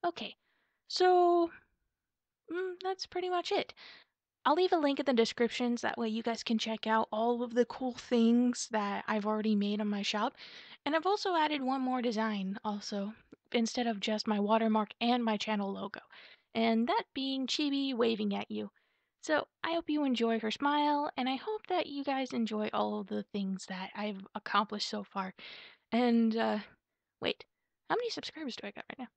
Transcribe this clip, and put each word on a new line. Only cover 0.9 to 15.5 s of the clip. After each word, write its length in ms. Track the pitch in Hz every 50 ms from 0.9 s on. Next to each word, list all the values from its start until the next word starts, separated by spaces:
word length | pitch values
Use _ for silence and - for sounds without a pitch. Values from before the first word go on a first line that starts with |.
| - - 359 370 359 359 349 349 349 349 339 330 - - _ _ _ _ _ _ _ _ _ _ _ _ _ _ _ _ _ -
mm, 220 | 320 349 381 370 359 359 370
that's 240 | 370 381 381 - -
pretty 200 | - 359 359 359
much 240 | 359 349 349 -
it. 220 | 403 392 - _ - - - - - - - _ _ _ _ _ _ _ _
I'll 100 | 254 294
leave 180 | 320 370 370 -
a 40 | 339
link 220 | 294 285 277 277
in 60 | 285
the 80 | 285 262
descriptions, 680 | 226 226 226 - - 240 226 - - 247 240 240 240
that 160 | - 226 - -
way 120 | 240 220
you 140 | 214 226 226
guys 200 | 240 226 - -
can 140 | - 233 220
check 300 | - 220 220 214 - 220
out 200 | 220 226 - -
all 320 | - 214 226 240 240 233 240
of 100 | 247 233
the 120 | 240 247
cool 280 | - - - 262 254 240
things 720 | - - - 247 233 226 226 233 240 247 247 247 - - -
that 320 | 233 214 208 202 202 196 - -
I've 200 | 220 214 202 208
already 280 | 214 214 214 220 214
made 260 | 202 202 202 208 208
on 60 | 214 208
my 140 | 208 202
shop. 320 | 202 - - 208 208 269 - - - - - - - - - - _
And 120 | 285 294
I've 100 | 320 311
also 300 | 370 403 415 - 403 359
added 260 | 330 302 302 302 294
one 200 | 262 254 262 269
more 200 | 254 254 254 254
design 560 | 226 247 220 208 220 220 214 202 190 190 196 214 _
also, 500 | 214 208 208 - - - 202 196 202 220 - _ _ - _ _ _
instead 340 | - 240 226 226 - - 240
of 140 | 233 226 202
just 280 | 190 - 214 214 - -
my 120 | 214 208
watermark 500 | 202 208 220 226 226 226 214 220 214 208 - _
and 240 | 233 240 240 247 240
my 140 | 220 214 202
channel 340 | - -